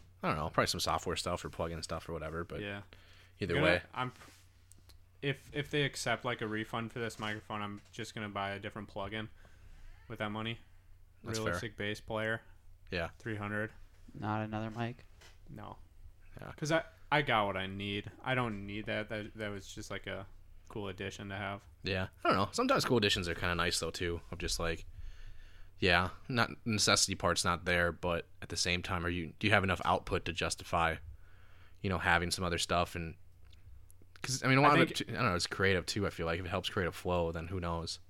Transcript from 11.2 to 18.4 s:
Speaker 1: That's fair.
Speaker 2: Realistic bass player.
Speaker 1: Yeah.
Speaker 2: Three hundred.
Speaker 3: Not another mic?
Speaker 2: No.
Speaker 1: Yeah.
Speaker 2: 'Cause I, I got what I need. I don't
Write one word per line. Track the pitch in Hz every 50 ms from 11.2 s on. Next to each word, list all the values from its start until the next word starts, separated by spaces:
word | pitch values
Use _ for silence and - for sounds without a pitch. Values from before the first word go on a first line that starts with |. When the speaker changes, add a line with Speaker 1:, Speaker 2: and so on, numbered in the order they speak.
| -
Speaker 1:
That's | 117 113 110
fair. | 110
Speaker 2:
Realistic | 98 87 90 120 113 -
bass | - 101 104 107 -
player. | - - 113 107 110 110 113 113 - - - - - - - - - -
Speaker 1:
Yeah. | 95 87 85 80 - -
Speaker 2:
Three | - 120 107
hundred. | 104 104 104 107 104 110 110 - - - - - - - - -
Speaker 3:
Not | - - 107 107 110 107
another | 107 110 107 110 110
mic? | 107 113 117 117 123 - - - - - - - - - - -
Speaker 2:
No. | - 107 104 95 98 - - - - - - - - - - - - -
Speaker 1:
Yeah. | - - -
Speaker 2:
'Cause | - 160 147
I, | - - - - - - - -
I | 147 151
got | 139 123 120 110 104
what | 101 95
I | 95 95
need. | 95 95 98 101 101 101 104 104 - - - -
I | 127 131
don't | 127